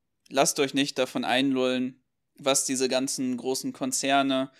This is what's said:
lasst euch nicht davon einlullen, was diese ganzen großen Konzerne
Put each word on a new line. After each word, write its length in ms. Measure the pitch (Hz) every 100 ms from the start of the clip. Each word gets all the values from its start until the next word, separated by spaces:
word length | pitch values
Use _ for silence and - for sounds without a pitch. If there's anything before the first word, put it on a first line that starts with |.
| _ _ -
lasst 300 | 135 160 -
euch 140 | 139
nicht 260 | 139 143 -
davon 240 | 127 131
einlullen, 800 | 90 123 135 131 127 127 127 - _ _ _ -
was 300 | 143 139 -
diese 240 | 131 131
ganzen 480 | 127 135 - 127 123
großen 360 | 127 131 139
Konzerne 800 | - 131 - 135 139 135 131 135 _